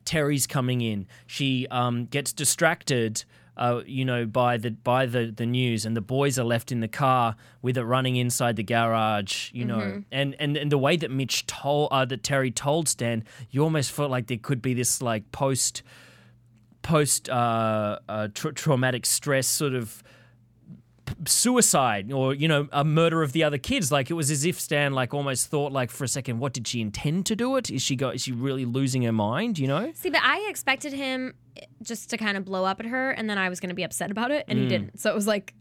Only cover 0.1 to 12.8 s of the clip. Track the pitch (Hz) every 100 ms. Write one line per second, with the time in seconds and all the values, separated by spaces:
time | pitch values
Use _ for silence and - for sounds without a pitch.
0.1 | 165 147 143 - 143 127 123 117 104 92
1.1 | - - - 139 127 127 123 123 120 117
2.1 | 143 135 - 143 - 165 170 - 127 113
3.1 | 110 - - - - 123 123 - 131 131
4.1 | 123 113 127 123 117 117 110 123 127 131
5.1 | 123 113 110 117 123 127 113 113 113 95
6.1 | 131 143 127 117 117 - 120 113 - 135
7.1 | 127 117 110 - - 123 127 117 127 131
8.1 | 127 123 - 120 113 104 117 117 113 110
9.1 | 104 101 - - 123 117 110 101 98 101
10.1 | 131 139 - 147 147 147 143 139 170 151
11.1 | 131 131 - - - 139 147 147 135 131
12.1 | 131 - 139 131 - 143 160